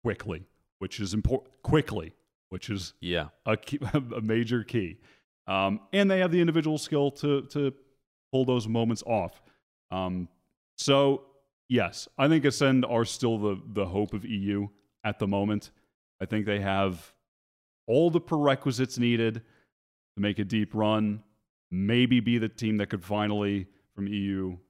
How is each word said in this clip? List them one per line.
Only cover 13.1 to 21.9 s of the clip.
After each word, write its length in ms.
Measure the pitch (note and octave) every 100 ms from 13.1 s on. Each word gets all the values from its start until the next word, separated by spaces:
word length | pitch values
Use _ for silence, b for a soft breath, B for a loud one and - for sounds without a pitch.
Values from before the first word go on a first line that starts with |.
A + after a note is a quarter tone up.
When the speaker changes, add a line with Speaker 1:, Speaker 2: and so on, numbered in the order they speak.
| - A#2+ A2+
Speaker 1:
the, 240 | G#2 G2 A2
the 120 | G#2 F#2
hope 280 | F#2+ G#2
of 120 | G#2+ -
E 100 | G#2+
U 360 | G2 G2+ G2+ _ _ _
at 160 | A2 G2+
the 80 | G2+
moment. 420 | G2+ G2+ G#2 - _ _ _ _ _
I 60 | F#2+
think 220 | G#2+ G#2
they 120 | G2+
have 540 | G2 G2 G2 F2 - _ _ _ _ _ _ _ -
all 240 | B2+ E3+
the 100 | E3
prerequisites 800 | - D#3 C#3+ C3+ C#3 A#2+ C3 -
needed 380 | A#2+ A#2 A2+ A2+
to 840 | - _ _ _ _ _ _ -
make 180 | G#2 G2+
a 40 |
deep 300 | G2+ A2 G#2+
run, 480 | G#2+ G#2+ A2 G#2+ G#2 _ _ _ _ _
maybe 520 | F#2 G2+